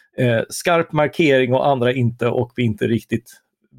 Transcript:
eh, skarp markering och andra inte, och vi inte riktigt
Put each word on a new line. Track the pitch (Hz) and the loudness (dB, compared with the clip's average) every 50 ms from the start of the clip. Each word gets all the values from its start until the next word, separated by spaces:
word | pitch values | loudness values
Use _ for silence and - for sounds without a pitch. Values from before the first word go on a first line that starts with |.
| _ _ - - | _ _ -4 -2
eh, | 131 123 117 110 - - | 0 0 2 0 -2 -4
skarp | - - - 180 170 170 165 - | -8 -6 -2 0 0 0 0 -2
markering | 160 156 151 147 - - 170 143 135 131 131 123 127 | 0 0 0 0 0 0 2 4 4 4 2 2 0
och | 131 - 147 | 0 2 0
andra | 143 127 120 123 | 0 0 0 0
inte, | 127 135 123 117 120 - 120 120 | 0 0 -2 -2 -2 -2 -4 -2
och | - 127 113 - - | -2 -2 -4 -4 -4
vi | 123 | -4
inte | 123 113 104 - - | -2 -2 -2 -2 -2
riktigt | 107 117 110 - - 120 117 _ - - _ _ _ _ _ _ _ _ | -2 -2 -2 -2 -4 -6 -6 _ -10 -20 _ _ _ _ _ _ _ _